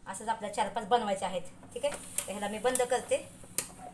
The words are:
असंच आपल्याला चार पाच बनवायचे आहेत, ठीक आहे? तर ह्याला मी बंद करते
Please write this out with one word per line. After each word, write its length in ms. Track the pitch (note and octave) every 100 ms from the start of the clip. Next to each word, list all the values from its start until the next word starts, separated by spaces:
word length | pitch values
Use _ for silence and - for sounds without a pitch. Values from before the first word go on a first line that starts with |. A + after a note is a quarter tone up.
| -
असंच 220 | F#3+ A3
आपल्याला 260 | A3+ G#3
चार 140 | - G#3+
पाच 180 | A#3 G3+
बनवायचे 360 | A#3+ G#3 G3
आहेत, 180 | F#3 F3 - - -
ठीक 100 | -
आहे? 100 | F#3+ - - - -
तर 40 |
ह्याला 180 | G3 G3+
मी 100 | G#3+
बंद 240 | B3 B3+
करते 340 | B3 B3 - C#4 - - - - - - -